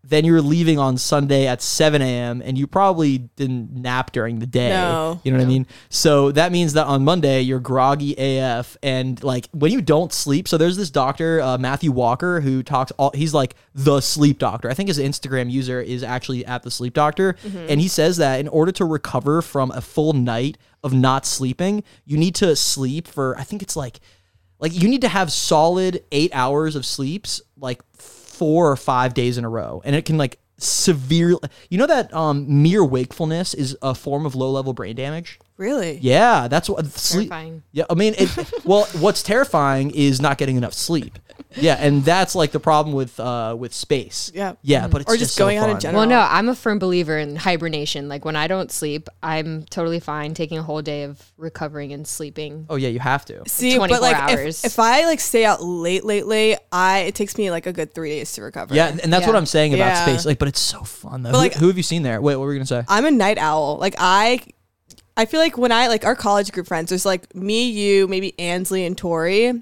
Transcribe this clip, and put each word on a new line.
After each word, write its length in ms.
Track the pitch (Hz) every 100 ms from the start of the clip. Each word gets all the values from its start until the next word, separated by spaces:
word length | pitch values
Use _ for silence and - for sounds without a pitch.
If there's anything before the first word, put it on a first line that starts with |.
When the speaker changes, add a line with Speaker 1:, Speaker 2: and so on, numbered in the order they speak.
Speaker 1:
then 200 | 131 151
you're 180 | 160 165
leaving 360 | 143 170 165 151
on 180 | 135 127
Sunday 480 | - 147 139 139 135
at 160 | 123
seven 400 | - - 156 147
A 20 |
M, 380 | 131 123 120 123
and 140 | 127 131
you 80 | 139
probably 520 | 185 196 170 151 131
didn't 540 | 120 - 135 127 107
nap 380 | 127 127 127 127
during 280 | 123 113 117
the 60 | 117
day. 220 | 123 123
Speaker 2:
No. 500 | 185 180 165 160 170
Speaker 1:
You 60 | 135
know 60 | 131
what 60 |
I 20 | 127
Speaker 3:
No. 60 |
Speaker 1:
mean? 140 | 131 127 - _
So 420 | - 160 143 139
that 200 | 139 175
means 200 | 175 170
that 120 | 151 143
on 180 | 139
Monday, 360 | 139 180 143 135
you're 200 | 127 131
groggy 540 | 123 131 131 147 143 135
A 200 | 135 131
F, 360 | 131 117 120 -
and, 400 | 139 131 131 120
like, 240 | 135 123 -
when 200 | 156 151
you 80 | 254
don't 320 | 160 151 175
sleep, 340 | - - 139 -
so 100 | 160
there's 180 | 170 185
this 140 | 180
doctor, 500 | 139 135 - 165 160
uh, 160 | 131 127
Matthew 360 | 127 139 156
Walker, 480 | 127 120 123 180 175
who 220 | 139 131
talks 300 | 123 135 131 -
all, 140 | 139
he's, 180 | 139 160
like, 220 | 147 135 - _
the 260 | 139 139 143
sleep 380 | - 151 147 139
doctor. 300 | 120 113 120
I 60 |
think 140 | 127 196
his 100 | 147
Instagram 520 | 139 143 135 131 123
user 300 | 131 127 127
is 220 | 113 123
actually 420 | 123 127 - 127
at 180 | 120 123
the 80 | 127
sleep 220 | - 123
doctor, 420 | 151 147 151 190 175 214
Speaker 2:
Mm-hmm. 200 | 190 156
Speaker 1:
and 100 | 147
he 80 | 185
says 300 | - 160 170
that 200 | 139 131
in 80 | 147
order 240 | 160 170
to 120 | 180
recover 560 | 175 151 - 131 139 160
from 300 | - 143 131
a 100 | 127
full 320 | - - 156
night 460 | 147 123 117 135 - _ _
of 80 | 139
not 320 | 131 131 135
sleeping, 600 | - - 131 131 185 208 - _
you 140 | - 151
need 160 | 175
to 220 | - 190 147
sleep 500 | - 143 131 151 -
for, 320 | - 131 -
I 60 |
think 180 | 131 208
it's, 140 | 190 160
like, 240 | 127 - _ _ _ _ _ _
like, 160 | 160
you 140 | 170 196
need 120 | 269
to 60 | 240
have 220 | 190 175
solid 720 | - - 160 165 180 185 180 _
eight 220 | 147 170
hours 400 | 135 127 143 160
of 100 | 147
sleeps, 560 | 123 - 135 190 - - _ _
like, 240 | 127 123 _ _
four 720 | - - - - 160 160 165
or 60 | 135
five 380 | - 127 127
days 240 | 123 123 123
in 60 |
a 40 | 117
row. 320 | 113 62 78
And 100 | 139
it 100 | 143
can, 140 | 160 156
like, 220 | 135 - _ _
severe, 800 | - - - 151 127 165 170 175 143 - _
you 80 | 180
know 80 | 294
that, 260 | 294 190
um, 500 | 160 156 143 139 143
mere 220 | 156 208
wakefulness 680 | 147 127 131 - 160 160 185
is 220 | - 135 135
a 120 | 131
form 320 | 123 143 143 156
of 80 |
low-level 380 | 131 131 135 135
brain 240 | 127 101 123
damage? 420 | 135 160 170 - _ -
Speaker 2:
Really? 420 | 196 285 175 -
Speaker 1:
Yeah, 460 | 127 143 233 190 120
that's 200 | 147 -
what 160 | 196 151
sleep. 420 | - - 175 214
Speaker 3:
Terrifying. 340 | 165 160 160 _
Speaker 1:
Yeah, 140 | 143 -
I 60 |
mean, 200 | 170 214 220
it, 120 | - - -
Speaker 3:
<laughs> 100 | 480
Speaker 1:
well, 220 | - 202 208 175
what's 240 | 190 -
terrifying 720 | - 226 269 160 139 135 139
is 280 | 151 143 131
not 160 | 147 139
getting 180 | 135 127
enough 180 | 120
sleep. 420 | - - 165 113 - _ - - -
Yeah, 200 | 160 139
and 260 | 147 143
that's, 300 | 135 180 180
like, 160 | 190 147
the 80 | 147
problem 340 | 165 151 151
with, 240 | 139 127 -
uh, 340 | 123 120 113 117
with 140 | 120
space. 560 | - - 139 104 - -
Speaker 2:
Yeah. 200 | 170 196 -
Speaker 1:
Yeah, 200 | 139 139
Speaker 3:
Mm-hmm. 80 | 175
Speaker 1:
but 100 | 151
it's 80 | 139
Speaker 2:
Or 40 |
Speaker 1:
just 60 | 226
Speaker 2:
just 100 | 240 -
Speaker 1:
so 80 |
Speaker 2:
going 140 | 196 208
out 100 | 214
in 60 |
Speaker 1:
fun. 60 | 208
Speaker 2:
general. 200 | 151 196
Speaker 3:
Well, 80 | 226
no, 120 | 247
I'm 280 | 196 170 226
a 60 |
firm 240 | 247 233 208
believer 400 | 185 180 156 156
in 180 | 147 151
hibernation. 720 | 190 175 170 156 147 147 143
Like, 160 | 143
when 120 | 156 156
I 100 | 160
don't 240 | 190 165
sleep, 380 | - 151 147 - _
I'm 420 | 160 160 160 160
totally 360 | 156 - 165 170
fine 340 | 156 151 151
taking 240 | 160 156 160
a 40 |
whole 200 | 160 151
day 200 | 151 147
of 160 | 143 139 _ _
recovering 560 | 160 - 151 147 143
and 140 | 143 151
sleeping. 600 | - 151 151 151 151 156
Speaker 1:
Oh, 60 | 147
yeah, 120 | 131
you 100 | 117
have 240 | 131 139 -
to. 160 | - -
Speaker 2:
See, 260 | - 247 254
but, 100 | 233
Speaker 3:
24 120 | 247
Speaker 2:
like, 160 | 247 147 139
if, 60 | 247
Speaker 3:
hours. 240 | 147 165
Speaker 2:
if 140 | 240 -
I, 260 | 226 269 330
like, 140 | 311
stay 240 | - 233
out 180 | 220 190
late, 420 | 170 175 170 185
late, 220 | 214 208 196
late, 320 | 214 220 208 _
I, 300 | 180 185 196
it 140 | 190
takes 220 | 202 202 -
me, 120 | 202
like, 160 | 170 180
a 60 |
good 220 | 170 156
three 160 | - 156
days 220 | 147 147
to 80 | -
recover. 320 | 107 - 95
Speaker 1:
Yeah, 140 | 143 160 160
and 100 | 165
that's 140 | 180 180
what 60 |
Speaker 3:
Yeah. 60 | 220
Speaker 1:
I'm 80 | 156
saying 280 | 160 151
about 120 | 135 -
Speaker 2:
Yeah. 160 | 180 175
Speaker 1:
space. 180 | 123 151
Like, 120 | 135
but 100 | 143
it's 120 | -
so 220 | - -
fun, 400 | - - - 131
though. 80 | 120
Speaker 2:
But, 40 | 254
Speaker 1:
Who, 40 |
Speaker 2:
like, 120 | 254
Speaker 1:
who 120 | 147 170
have 80 | 180
you 60 |
seen 200 | 156 165
there? 180 | 139 110
Wait, 160 | 147 135
what 80 |
were 80 | 139
you 60 | 139
gonna 80 | 131
say? 180 | 120 120
Speaker 2:
I'm 160 | 202
a 60 | 302
night 280 | 262 196 214
owl. 380 | 156 156 147 147
Like, 160 | 196 -
I, 420 | 185 190 226 254 - _ _ _ _ - _ -
I 100 | 220
feel 140 | 320
like 180 | 330 -
when 140 | 247
I, 160 | 226 247
like, 160 | 220 -
our 100 | 262
college 340 | 208 202 202
group 140 | 185 170
friends, 220 | 170 170
there's, 160 | 185
like, 300 | 196 185 -
me, 340 | 180 196 220 247
you, 380 | 208 202 196 190
maybe 300 | 190 190 -
Ansley 460 | 175 180 185 190 175
and 100 | 185
Tori 520 | 180 165 165 196 240 240